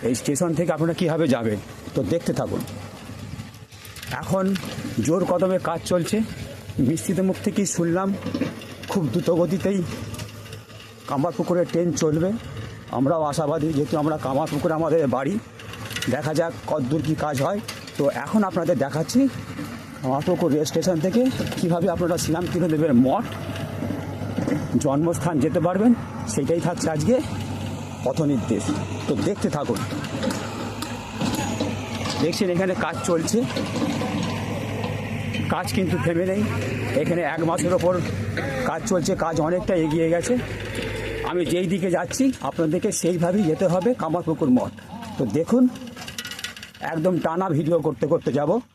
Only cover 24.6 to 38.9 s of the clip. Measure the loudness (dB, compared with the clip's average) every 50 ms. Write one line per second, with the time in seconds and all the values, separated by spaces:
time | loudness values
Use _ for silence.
24.6 | -2 0 0 2 2 4 2 4 2 2 0 0 0 0 2 2 2 2 2 2
25.6 | 2 2 2 4 6 6 4 4 2 -8 -8 -8 -6 -4 -2 -2 2 2 2 2
26.6 | 2 0 -2 0 0 0 0 2 4 4 4 2 2 -2 -4 -6 -4 -4 -6 -6
27.6 | -6 -6 -6 -6 -8 -10 -10 -4 -4 -2 0 2 2 2 2 2 2 2 0 0
28.6 | 0 0 -2 -2 -2 -4 -6 -6 -2 -2 0 0 0 0 0 0 -2 -2 0 0
29.6 | -2 -2 -2 -2 -2 -4 -6 -6 -6 -6 -6 -4 -4 -2 -4 -4 -6 -8 -8 -8
30.6 | -8 -8 -6 -8 -8 -8 -8 -10 -10 -10 -6 -4 -2 -2 0 0 -2 -2 -2 -2
31.6 | -2 -2 -4 -6 -6 -6 -6 -6 -4 -4 -2 0 0 0 2 2 0 2 2 2
32.6 | 2 0 0 0 -2 -2 -2 -4 0 2 2 2 2 2 2 2 0 0 -2 -4
33.6 | -4 -4 -2 -2 -2 -2 -2 -2 -2 -2 -2 -2 -2 -2 -4 -4 -4 -4 -4 -4
34.6 | -4 -4 -4 -4 -4 -4 -4 -6 -6 -6 -6 -4 -4 -4 -4 -2 -2 0 0 -2
35.6 | -2 0 0 0 2 2 0 0 0 0 2 2 2 2 2 0 0 0 0 -2
36.6 | -2 -2 -4 -4 -4 0 0 0 2 2 0 0 0 0 0 0 0 0 0 2
37.6 | 2 2 2 4 4 4 2 2 0 -2 -2 -4 -4 -4 -4 -4 -4 -4 -2 -2
38.6 | -2 -2 -2 -2 -2 0